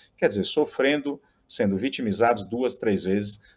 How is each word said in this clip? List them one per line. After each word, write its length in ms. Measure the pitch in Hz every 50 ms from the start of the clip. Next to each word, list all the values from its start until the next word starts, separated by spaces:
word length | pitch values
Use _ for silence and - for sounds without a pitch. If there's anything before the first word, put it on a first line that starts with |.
| - _ _
quer 120 | - 180
dizer, 160 | 131 101 101 87
sofrendo, 760 | - - 151 147 - - - 131 139 151 147 139 143 139 - _ _ _ _ _
sendo 300 | - - - 110 98 98
vitimizados 680 | 95 120 139 - 139 123 104 92 101 117 120 117 104 95
duas, 320 | 95 117 123 127 123 -
três 280 | - - 110 98 - -
vezes 360 | 95 98 104 101 101 - - _ - _